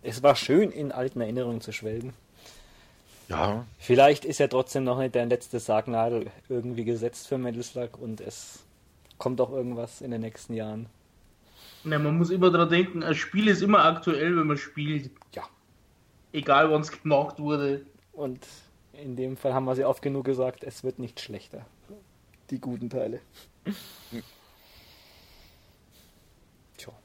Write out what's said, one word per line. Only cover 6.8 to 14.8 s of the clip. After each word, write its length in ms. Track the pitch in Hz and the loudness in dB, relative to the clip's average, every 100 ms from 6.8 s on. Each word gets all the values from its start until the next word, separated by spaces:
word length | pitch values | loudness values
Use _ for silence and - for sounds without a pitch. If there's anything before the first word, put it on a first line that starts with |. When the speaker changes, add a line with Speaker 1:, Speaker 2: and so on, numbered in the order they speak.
Speaker 1:
gesetzt 440 | 113 117 117 - - | -4 -2 -4 -6 -6
für 100 | 135 | -4
Metal 240 | 123 117 | -4 -6
Slug 340 | 120 - 120 - | -8 -8 -10 -10
und 220 | 120 110 | -12 -10
es 380 | - - - - - _ _ _ _ - | -12 -14 -18 -20 -20 _ _ _ _ -6
kommt 240 | 127 127 | -4 0
auch 100 | 123 | -2
irgendwas 480 | 135 123 120 117 - | -2 -4 -6 -10 -10
in 80 | 135 | -8
den 100 | 117 | -6
nächsten 320 | 113 110 - | -6 -10 -10
Jahren. 320 | 113 107 107 113 _ _ _ _ _ _ - - - | -8 -8 -10 -12 _ _ _ _ _ _ -20 -20 -14
Speaker 3:
Na, 140 | 160 151 | -4 0
man 180 | 151 160 | 2 2
muss 120 | 170 | 2
immer 200 | 185 180 | 4 6
dran 180 | 175 170 | 6 4
denken, 340 | 170 185 170 | 4 2 -2
ein 120 | 160 | -2
Spiel 340 | 151 - 190 214 | -2 -2 0 4
ist 140 | 180 | 4
immer 220 | 196 208 | 6 8
aktuell, 520 | 156 165 - 151 160 175 | 6 4 0 0 2 2
wenn 100 | 151 | 2
man 100 | 147 | 0
spielt. 520 | - - | -4 -8